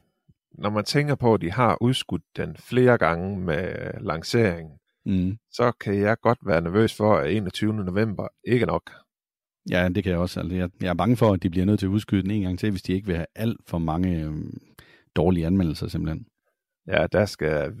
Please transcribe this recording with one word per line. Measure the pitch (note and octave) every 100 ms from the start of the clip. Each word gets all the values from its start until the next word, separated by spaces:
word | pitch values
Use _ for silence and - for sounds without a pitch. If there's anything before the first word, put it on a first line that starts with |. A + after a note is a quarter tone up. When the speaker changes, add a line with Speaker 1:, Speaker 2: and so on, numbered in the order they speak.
| _ _ _ _ _
Speaker 1:
når | - G#2
man | G#2+ G#2
tænker | D3 D3 C#3
på, | B2
at | G#2+
de | E2
har | G#2 A#2+ F2
udskudt | A#2+ B2+ - E2+ - -
den | E2 D#2+
flere | - A#2+ B2+ A#2
gange | D#2+ E2+ F#2 G2+
med | F2+ D#2 F#2 - - -
lancering, | G2+ D#2+ - A#2+ A2 E2+ D#2+ - _ _ -
Speaker 2:
Mhm. | G2 F2+ G#2 _
Speaker 1:
så | - A#2+
kan | - - G2+
jeg | G2+ A2+
godt | G#2+ A#2+ F#2+
være | E2
nervøs | E2+ F#2+ A2+
for, | - G#2+ G2
at | C#2+
enogtyvende | G2+ F#2 - G#2+ G#2+ F#2
november | F2+ A2+ G2 G2+ _
ikke | - A#2+
er | G2
nok. | E2+ - - _ _ _ _ _ _ -
Speaker 2:
Ja, | F2+ F2+
det | F2+
kan | G2
jeg | F2
også. | F2 -
Altså, | E2+ F#2
jeg, | F2+ -
jeg | F#2+
er |
bange | F2 F2+ B2
for, | A2+
at | F#2+
de | G2
bliver | E2+ F#2
nødt | G#2
til | F#2+
at |
udskyde | G#2 - G2+
den | F#2
en | G#2+
gang | F#2 F2+
til, | G#2+
hvis | F#2+
de | -
ikke | F#2+ G#2
vil | E2+
have | E2 -
alt | A2+ - -
for | E2+
mange, | E2 D#2+ F#2 E2+
øhm, | D#2 D#2 D2 - _ _ - _ _ -
dårlige | E2+ F2+ D#2+
anmeldelser, | F#2+ E2+ D2 E2+
simpelthen. | E2 D#2+ D#2+ A2+ _ _ _ _ _ -
Speaker 1:
Ja, | - D#2+
der | - G#2
skal | - D#2 D2+ C#2+ A2